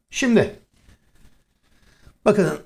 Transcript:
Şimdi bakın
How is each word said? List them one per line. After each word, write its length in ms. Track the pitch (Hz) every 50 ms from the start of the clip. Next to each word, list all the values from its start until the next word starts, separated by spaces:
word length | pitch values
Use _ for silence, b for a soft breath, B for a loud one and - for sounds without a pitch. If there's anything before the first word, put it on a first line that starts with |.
| _ _
Şimdi 500 | - - 269 247 233 185 117 - - - _ _ _ _ _ _ _ _ _ _ _ _ - - _ _ _ _ _ _ _ _ _ _ _ _ _ _ _ - _ _ -
bakın 340 | 226 208 208 175 156 151 147 -